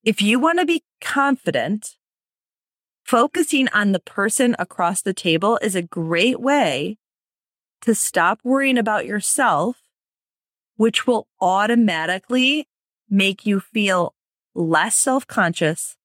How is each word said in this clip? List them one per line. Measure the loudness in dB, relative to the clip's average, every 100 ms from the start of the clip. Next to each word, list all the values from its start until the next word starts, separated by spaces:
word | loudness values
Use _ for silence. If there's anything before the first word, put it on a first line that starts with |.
If | -2 0
you | 0 2
want | 2 2
to |
be | 0 -2 _ _
confident, | -6 -2 0 0 -2 -2 -2 -4 -8 _ _ _ _ _ _ _ _ _ _ _
focusing | 0 0 2 0 -2 0 0
on | 0 0
the | 0
person | -4 -4 -2 0 0 0
across | -6 -2 -2 -2
the | -6
table | -4 -2 0 2 0
is | -2
a | -4
great | -6 -8 -4 0 0 0
way | 0 2 0 -2 -6 -10 _ _ _ _ _ _ _ _
to | -2
stop | 0 0 0 0 0
worrying | 0 2 2 2
about | 2 -2
yourself, | -2 -6 -4 0 2 2 0 -4 _ _ _ _ _ _ _ _ _ 0
which | 2 2 0
will | 0 -2 _
automatically | 0 2 2 2 2 0 -2 -4 _ 0 2 0 -6 _ _ _ _
make | 2 2 0
you | -2 -2
feel | -2 -4 0 0 -2 _ _ _ _
less | -6 0 0 2
self-conscious | 0 0 -2 -2 -2 0 0 -2 -2 -10 -14